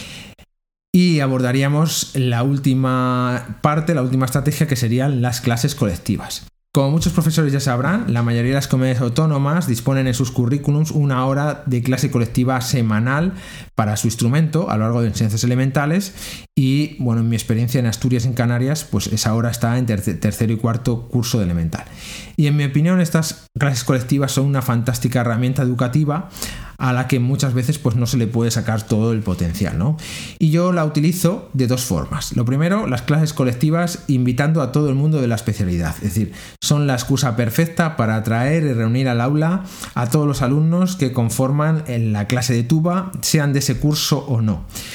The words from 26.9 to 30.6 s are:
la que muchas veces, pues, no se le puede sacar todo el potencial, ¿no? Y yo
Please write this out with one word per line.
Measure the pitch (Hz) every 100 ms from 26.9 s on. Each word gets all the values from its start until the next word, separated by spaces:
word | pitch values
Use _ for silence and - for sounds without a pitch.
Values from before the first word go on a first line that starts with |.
la | 123 127
que | 135
muchas | 123 135 139
veces, | 123 120 156
pues, | 127 120
no | 117
se | 131
le | 113
puede | 117 117
sacar | 113 107 110
todo | 107 110 110
el | 113
potencial, | 104 87 85 82 95 69
¿no? | 107 156 - - - -
Y | 160
yo | 160